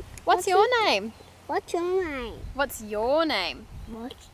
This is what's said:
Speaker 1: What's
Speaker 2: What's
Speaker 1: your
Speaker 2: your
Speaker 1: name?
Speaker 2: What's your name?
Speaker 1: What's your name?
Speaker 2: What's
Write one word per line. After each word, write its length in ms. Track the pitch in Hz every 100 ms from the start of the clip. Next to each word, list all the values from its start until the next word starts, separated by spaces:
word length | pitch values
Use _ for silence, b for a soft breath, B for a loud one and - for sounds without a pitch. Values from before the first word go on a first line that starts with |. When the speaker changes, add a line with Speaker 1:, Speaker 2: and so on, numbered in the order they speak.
| - -
Speaker 1:
What's 0 |
Speaker 2:
What's 220 | - 392 -
Speaker 1:
your 100 | 370 453
Speaker 2:
your 180 | 494
Speaker 1:
name? 280 | 403 220 214 - - - -
Speaker 2:
What's 260 | 330 -
your 320 | 349 349 370
name? 300 | 349 277 240 170 -
Speaker 1:
What's 280 | 254 277 -
your 420 | 214 208 226 302 320
name? 400 | 226 175 127 220 - -
Speaker 2:
What's 380 | 226 240 - -